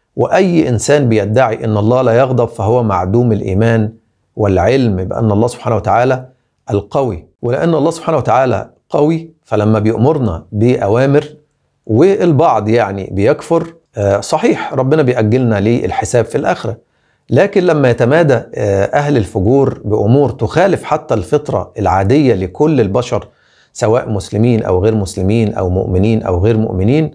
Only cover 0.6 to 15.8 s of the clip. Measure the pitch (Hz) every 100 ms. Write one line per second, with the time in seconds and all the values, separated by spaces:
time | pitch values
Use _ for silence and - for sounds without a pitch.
0.6 | 156 117 - 147 127 110 101 110 123 -
1.6 | 110 107 107 127 123 117 131 127 117 -
2.6 | 101 123 113 92 92 117 120 104 - 95
3.6 | 113 113 107 - _ _ _ - 101 95
4.6 | 110 135 120 92 95 - 113 101 120 -
5.6 | - 110 - 104 127 127 127 _ _ _
6.6 | - 104 98 147 131 90 - _ 120 135
7.6 | 165 156 147 160 - 156 113 117 135 101
8.6 | - _ _ 147 151 165 165 _ - 107
9.6 | 107 110 107 110 127 156 113 80 - 107
10.6 | 117 123 98 117 135 143 - - _ _
11.6 | _ _ - 110 185 208 180 143 160 113
12.6 | 104 117 101 98 92 95 107 - - 165
13.6 | 165 - _ - 101 101 - - 247 -
14.6 | - 127 131 156 127 123 107 123 120 104
15.6 | 104 120